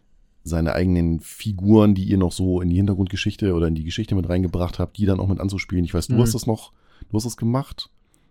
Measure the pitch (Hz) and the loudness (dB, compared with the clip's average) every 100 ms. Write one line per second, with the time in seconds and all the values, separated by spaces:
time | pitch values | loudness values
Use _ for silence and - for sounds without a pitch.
0 | _ _ _ _ - 82 80 - 92 87 | _ _ _ _ -6 -2 0 0 0 2
1 | 85 82 - - 107 95 98 107 104 95 | 0 -2 -6 -12 -8 -2 6 8 8 4
2 | 98 98 87 - 92 90 90 87 101 92 | 2 2 2 0 0 0 2 2 2 0
3 | 95 92 107 - 101 85 82 80 80 95 | -2 -2 -6 -2 0 2 0 0 -4 -6
4 | 110 98 85 90 90 85 87 - 87 - | -4 -2 0 0 0 -2 -4 -4 -6 -2
5 | 101 95 98 90 98 98 - 90 85 87 | 0 2 0 -2 -2 -6 -4 -2 -2 -2
6 | - 120 117 113 - 110 - _ _ _ | 0 2 2 0 -2 -4 -6 _ _ _
7 | - 107 120 - 117 127 139 - - _ | -6 -4 -4 -4 -2 -2 -4 -10 -16 _
8 | _ _ _ | _ _ _